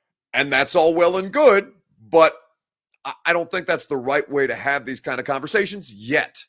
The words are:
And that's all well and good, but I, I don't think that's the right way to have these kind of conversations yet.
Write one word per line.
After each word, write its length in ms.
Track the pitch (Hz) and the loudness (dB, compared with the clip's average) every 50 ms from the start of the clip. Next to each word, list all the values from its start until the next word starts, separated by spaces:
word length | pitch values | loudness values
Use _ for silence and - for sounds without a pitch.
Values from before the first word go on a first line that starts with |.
| _ _ _ _ _ _ - | _ _ _ _ _ _ -2
And 180 | 123 139 143 139 | -2 -2 0 2
that's 240 | 131 139 139 - | 0 0 2 2
all 180 | 180 160 165 165 | 2 2 4 4
well 220 | 165 175 170 180 | 4 2 2 2
and 160 | 190 190 196 190 | 0 -4 -4 0
good, 400 | 285 302 269 202 196 202 - _ _ _ _ _ _ 113 107 | 4 6 6 6 6 2 -2 _ _ _ _ _ _ _ 2
but 260 | 156 165 160 151 - - _ _ _ _ _ _ _ _ _ _ _ _ _ | 4 6 6 6 4 -2 _ _ _ _ _ _ _ _ _ _ _ _ _
I, 100 | 139 - - _ | -14 -14 -6 _
I 60 | - 170 | 0 0
don't 180 | 175 170 165 | 0 0 -4
think 160 | - 185 170 | -6 -8 -2
that's 200 | - 170 160 - | -2 -4 -4 -4
the 100 | - 147 | -6 -8
right 320 | 135 120 127 139 147 147 - | -6 -4 -2 -2 -2 -2 -2
way 160 | 139 143 127 | -2 -2 -2
to 80 | 120 117 | -2 -4
have 300 | 107 101 143 139 143 127 | -4 -4 -2 -4 -2 -4
these 160 | 127 131 - | -8 -12 -10
kind 180 | - - 131 123 | -8 -8 -8 -8
of 80 | - | -6
conversations 680 | - 143 135 131 151 - 208 202 - 202 202 175 - 110 | -6 -6 -6 -6 -2 -2 -2 -2 -2 -6 -10 -14 -16 -16
yet. 440 | 98 107 117 139 151 113 - _ - - | -16 -10 -4 -2 -2 -2 -4 _ -18 -20